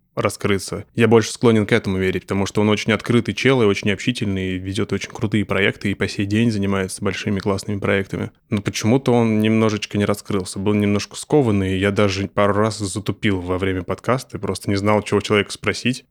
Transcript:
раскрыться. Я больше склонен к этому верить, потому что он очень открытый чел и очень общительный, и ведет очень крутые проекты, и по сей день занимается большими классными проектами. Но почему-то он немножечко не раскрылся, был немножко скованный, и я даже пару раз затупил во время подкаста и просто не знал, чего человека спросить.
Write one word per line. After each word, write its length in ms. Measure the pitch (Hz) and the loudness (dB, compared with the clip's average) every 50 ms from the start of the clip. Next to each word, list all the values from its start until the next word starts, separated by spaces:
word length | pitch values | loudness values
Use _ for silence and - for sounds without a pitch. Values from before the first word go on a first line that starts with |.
| _ _ _ | _ _ _
раскрыться. 680 | - 117 104 - - - 104 101 95 - - - 90 - _ _ | -2 -2 -2 -2 -2 -2 0 0 -2 -2 -6 -8 -10 -10 _ _
Я 140 | 117 113 | 2 4
больше 240 | 110 117 113 110 - | 6 6 6 4 2
склонен 340 | - - - 117 113 110 104 | 0 2 4 4 4 4 4
к 60 | - | 2
этому 260 | 120 110 - 104 95 | 0 0 0 0 -2
верить, 260 | 95 95 95 90 90 - | 0 0 0 -2 -2 -4
потому 220 | - 101 98 98 | -4 -2 -2 -2
что 160 | - - 107 | -2 0 0
он 80 | 104 107 | 2 2
очень 240 | 107 101 - 113 107 | 2 2 0 0 0
открытый 400 | 101 - - 120 120 110 - 98 | 0 0 0 0 0 0 -2 -2
чел 300 | - - 127 135 127 110 | 0 2 2 4 4 4
и 20 | |
очень 260 | 101 98 - - 107 | 2 2 2 0 -2
общительный, 600 | 98 - - - 120 - 107 101 98 95 92 92 92 | -2 -2 -2 -4 -4 -2 -4 -4 -2 -2 -4 -4 -4
и 40 | 92 | -6
ведет 340 | 92 95 98 113 104 - 101 | -6 -4 -4 -4 -2 -2 -4
очень 160 | 95 - - | -6 -6 -8
крутые 340 | - - 113 104 110 107 98 | -8 -6 -4 -2 0 0 0
проекты, 460 | - 98 95 101 110 - - - 101 | 0 0 0 2 0 0 -2 -4 -4
и 60 | 98 | -2
по 120 | - 101 | -2 -4
сей 200 | 95 - - 104 | -4 -2 -4 -2
день 240 | 101 104 110 117 120 | 0 2 2 2 2
занимается 520 | 107 101 98 98 98 95 95 92 - - 101 | 0 0 -2 0 0 -2 -2 -4 -6 -6 -4
большими 360 | 101 92 - - 107 104 95 | -4 -4 -4 -4 -4 -4 -2
классными 400 | - 104 98 95 - - 104 98 | 0 -2 -2 -2 -2 -6 -6 -2
проектами. 500 | 101 98 101 98 98 - - 98 104 - - _ _ - | 0 0 0 0 0 -2 -4 -6 -6 -8 -10 _ _ -4
Но 120 | 110 101 | -4 -4
почему-то 500 | - - - - - 107 123 - - 131 | -2 -4 -4 0 2 2 2 4 4 2
он 280 | 120 120 117 113 107 107 | 2 4 4 2 2 2
немножечко 580 | 107 110 110 110 110 110 107 104 - - - | 2 2 2 2 2 2 0 -2 -4 -4 -2
не 80 | 104 101 | 0 0
раскрылся, 540 | 101 104 - - - 104 98 92 - - 101 | 0 0 -2 -4 -4 -4 -4 -4 -4 -6 -4
был 160 | 95 107 104 | 0 0 2
немножко 400 | 104 104 101 104 101 - - - | 2 2 2 0 0 -2 -6 -10
скованный, 580 | - - - 151 151 135 113 101 98 95 92 95 | -12 -2 2 2 4 4 4 2 2 2 0 0
и 40 | 92 | 2
я 100 | 98 101 | 2 2
даже 380 | 101 110 104 98 92 98 98 | 2 4 2 2 2 0 -4
пару 260 | 90 - 104 104 101 98 | -2 0 2 2 2 2
раз 240 | 104 110 113 101 | 2 0 0 -2
затупил 640 | 104 104 95 - 110 - - 104 - - 107 98 92 | -4 -6 -6 -6 -6 -4 -6 -4 -2 0 0 0 -2
во 160 | 87 90 92 | -2 -2 -2
время 240 | 87 98 95 92 92 | -2 0 -2 -2 -2
подкаста 560 | 90 - 95 - - - 120 135 - - - | -4 -6 -6 -4 -2 -2 -2 -2 -4 -8 -10
и 20 | - | -8
просто 300 | 104 98 95 - - 104 | -6 -6 -6 -4 -2 -2
не 60 | 101 | -2
знал, 260 | 98 98 104 107 104 | 0 2 2 2 2
чего 180 | 101 - - 101 | 2 0 0 0
человека 320 | - - 107 104 95 - | 2 2 2 2 0 0
спросить. 540 | - - - 104 90 - - - 127 - - _ | -6 -6 -4 -4 -4 -2 -2 -4 -4 -4 -8 _